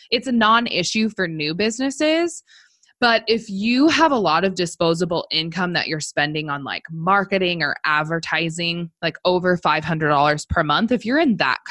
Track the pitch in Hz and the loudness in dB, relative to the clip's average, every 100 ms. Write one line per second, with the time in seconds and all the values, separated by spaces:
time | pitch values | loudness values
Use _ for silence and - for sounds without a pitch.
0 | - 240 247 240 214 233 240 165 170 220 | -4 -4 0 2 4 4 2 -2 -2 0
1 | 220 208 175 156 151 170 214 220 269 262 | -2 -2 -4 -2 -4 -2 -2 -2 -4 -2
2 | 311 320 339 - - - _ _ _ _ | 0 2 -2 -6 -18 -20 _ _ _ _
3 | 240 226 220 226 226 196 220 247 311 285 | 2 2 2 -2 -2 -4 0 4 4 4
4 | 320 262 175 160 190 190 175 - 170 170 | 4 4 2 2 2 -2 -4 0 0 2
5 | 170 170 - 160 165 165 180 165 - 156 | 0 -2 -2 -4 -4 -4 -2 -2 -2 -6
6 | - - 147 151 151 143 127 90 - 160 | -4 -2 -2 -2 -4 -6 -6 -8 -8 -4
7 | 170 196 190 196 180 175 147 - - 151 | 2 2 2 0 0 0 -2 -2 0 0
8 | 156 165 - 156 165 165 170 170 170 - | 0 -4 -2 -2 -2 -4 -4 -4 -8 -6
9 | 165 - 185 180 180 180 165 156 156 160 | -6 -2 0 2 2 2 2 0 0 -2
10 | 156 143 147 147 - - 151 151 220 254 | 2 4 4 0 -2 -2 2 0 2 0
11 | 214 285 320 202 139 - - | 0 0 2 2 0 0 -2